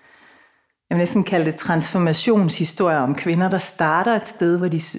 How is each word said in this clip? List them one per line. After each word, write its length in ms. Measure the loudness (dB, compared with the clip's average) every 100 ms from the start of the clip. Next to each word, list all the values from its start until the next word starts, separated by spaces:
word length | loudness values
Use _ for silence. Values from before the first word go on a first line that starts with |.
| _ -20 -20 -20 _ _ _ _ -4
vil 80 | -2
næsten 260 | 0 0
kalde 220 | 0 0 0
det 100 | -2
transformationshistorier 1400 | -2 0 0 0 0 0 2 2 2 0 -4 0 0 2
om 180 | 0 -2
kvinder, 340 | 0 0 2
der 80 | 0
starter 580 | -2 -2 0 2 2 0
et 120 | -2
sted, 300 | -2 0 2
hvor 100 | 0
de, 120 | -2 -4